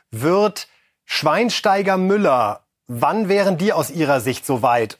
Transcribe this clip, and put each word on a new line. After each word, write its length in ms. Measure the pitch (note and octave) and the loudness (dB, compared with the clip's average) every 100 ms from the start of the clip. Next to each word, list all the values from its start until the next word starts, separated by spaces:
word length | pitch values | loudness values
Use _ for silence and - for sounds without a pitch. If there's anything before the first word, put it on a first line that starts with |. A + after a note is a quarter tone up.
| _ | _
wird. 560 | A2+ C#3+ F#3+ G#3 - - _ _ _ | -4 0 2 2 -2 -14 _ _ _
Schweinsteiger, 960 | - - D3+ D#3+ A#3+ - G#3+ G3 G3 F#3+ | -10 -4 0 0 0 0 0 0 0 0
Müller, 680 | F#3 G#3 F#3+ B2+ G#2+ G#2+ _ _ - | 2 2 2 2 0 -4 _ _ -14
wann 420 | A#2+ C#3+ G3 G3+ | -4 -2 0 0
wären 300 | G3 G3 E3+ | 2 2 0
die 160 | G3+ | 0
aus 160 | E3 C#3 | 0 -2
Ihrer 300 | C#3 D3 C#3 | -2 0 0
Sicht 260 | A#2+ A#2+ - | 0 -4 -4
soweit? 500 | B2+ B2 A#2+ A2 - | 0 2 0 -2 -6